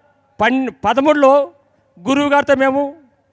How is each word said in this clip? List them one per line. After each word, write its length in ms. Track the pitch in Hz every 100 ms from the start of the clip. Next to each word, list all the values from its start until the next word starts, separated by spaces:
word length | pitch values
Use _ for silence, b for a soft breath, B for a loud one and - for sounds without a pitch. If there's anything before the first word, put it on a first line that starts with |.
| _ _ _ -
పన్-, 300 | 220 262 254 -
పదమూడులో 680 | 202 240 285 302 269 285 302 _ _ _ _ _ 175
గురువు 200 | 277 285
గారితో 260 | 285 285
మేము 400 | 269 269 269 285 320 277 _ _